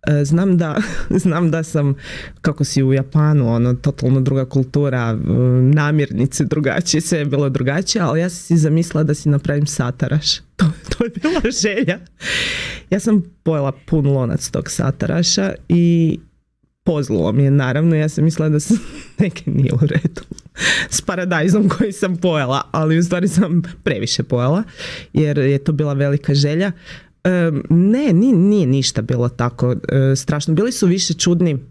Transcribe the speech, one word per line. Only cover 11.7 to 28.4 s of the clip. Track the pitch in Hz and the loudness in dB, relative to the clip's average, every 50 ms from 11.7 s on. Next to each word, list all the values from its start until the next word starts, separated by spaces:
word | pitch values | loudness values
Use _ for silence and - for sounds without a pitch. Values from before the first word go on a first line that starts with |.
| 196 214 285 170 180 175 - - _ _ - - - - - - - - - - - - - - | 0 0 0 -2 -2 -6 -8 -20 _ _ -8 -6 -4 -4 -4 -4 -6 -8 -8 -10 -12 -14 -6 -4
Ja | 185 208 | -4 -2
sam | - 233 214 196 170 - - _ _ | 2 2 2 2 2 -2 -14 _ _
pojela | 165 160 147 139 139 135 - _ | -2 -2 0 -2 -2 -4 -6 _
pun | - 170 156 139 | 0 0 2 2
lonac | 139 139 135 127 117 - - - - | 2 2 2 0 0 -2 -4 -4 -4
tog | - - - - | -6 -6 -6 -4
sataraša | - - - 131 - - - - - 170 170 - - - 190 190 - - - - | -4 -2 -2 -2 -2 -2 -2 -2 0 0 0 0 0 0 -2 -2 -4 -8 -2 2
i | 170 175 170 170 170 165 165 160 - - - _ _ _ _ _ _ _ _ _ _ _ _ | 2 4 4 4 4 4 2 2 0 -4 -8 _ _ _ _ _ _ _ _ _ _ _ _
pozlilo | - 165 147 139 127 110 90 80 95 | -2 -2 -2 -2 -2 -2 0 0 0
mi | 107 131 139 | 2 2 2
je, | 139 | 4
naravno, | 139 143 131 127 123 147 160 170 160 | 2 2 2 0 0 0 2 2 2
ja | 151 151 156 | 2 0 -2
sam | - - 147 | 0 0 0
mislila | 165 160 - 156 156 | 0 0 0 0 0
da | 151 151 | 0 0
sam | - - 233 214 - - - - | 0 0 -2 -2 -2 -10 -14 -16
<laughs> | - - - - | -20 -18 -2 -2
neke | - 180 - - - - | -2 -2 -2 -6 -6 -4
nije | - - 135 - - | 0 0 0 0 2
u | 123 | 2
redu | 151 147 - 160 - - - - - - - - _ - _ - - - - - - - | 0 2 0 0 -2 -2 -6 -6 -16 -16 -18 -20 _ -20 _ -2 0 0 0 0 -4 -4
s | - - | -6 -6
paradajzom | - - 185 180 180 185 175 160 151 190 175 214 202 185 | -6 -4 -6 -4 -2 -2 0 0 2 2 4 4 2 2
koji | 143 - 262 208 | 2 0 -2 -4
sam | 190 - 202 185 180 | -2 -4 -4 -4 -2
pojela, | 170 180 180 160 151 135 123 135 139 - - | 0 0 0 0 0 0 0 -2 -2 -4 -4
ali | - 156 156 156 160 | -2 -2 0 2 2
u | 165 175 | 2 2
stvari | 170 180 180 180 | 0 0 0 0
sam | 196 147 170 190 165 170 170 165 - - - - | 0 2 2 2 2 0 -2 -2 -2 -12 -6 -4
previše | - 135 98 104 110 - - 113 | -4 -2 -2 -2 -4 -4 -4 -2
pojela, | - 127 120 123 131 156 196 226 - - - - - - - - - - | -2 -2 0 2 2 0 0 -2 -6 -10 -16 -14 -14 -14 -16 -16 -4 -2
jer | - 156 147 147 | 0 0 2 2
je | 147 131 135 139 139 | 2 2 2 0 0
to | 139 - | 0 -2
bila | 156 139 151 143 143 | 0 0 0 -2 0
velika | 139 143 143 143 147 - - 143 | 0 0 0 0 0 0 0 2
želja. | 139 143 147 151 165 196 202 175 - - - - - - _ _ _ _ | 2 2 2 0 0 -2 -2 -4 -8 -14 -20 -20 -20 -20 _ _ _ _
Em, | 185 185 180 170 165 151 139 - - | 0 2 2 2 0 0 -2 0 2
ne, | 160 170 180 202 220 262 302 262 170 | 4 4 4 4 2 2 2 2 4
ni-, | 170 220 269 247 | 4 4 4 4
nije | 165 | 4